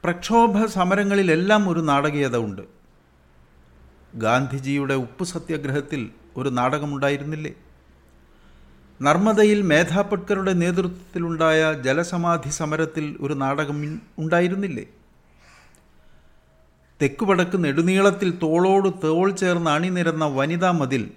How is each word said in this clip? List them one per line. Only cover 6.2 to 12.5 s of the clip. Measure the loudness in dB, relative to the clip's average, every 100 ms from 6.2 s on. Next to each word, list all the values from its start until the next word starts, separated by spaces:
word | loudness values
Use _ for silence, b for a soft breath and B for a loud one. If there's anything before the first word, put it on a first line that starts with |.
| -16 -6
ഒരു | -4
നാടകമുണ്ടായിരുന്നില്ലേ? | 0 0 0 -4 -2 0 -2 -4 -8 -10 -14 -20 -20 _ -20 _ _ -20 b b b b b -20 -4
നർമ്മദയിൽ | 0 4 4 6 4 4
മേധാ | 4 4 4 0
പട്കറുടെ | 0 -4 -2 -2 0
നേതൃത്വത്തിലുണ്ടായ | 0 0 0 -4 -6 -10 -6 -4 0 2 4 2 0
ജലസമാധി | -2 0 -2 -2 0 -2 -4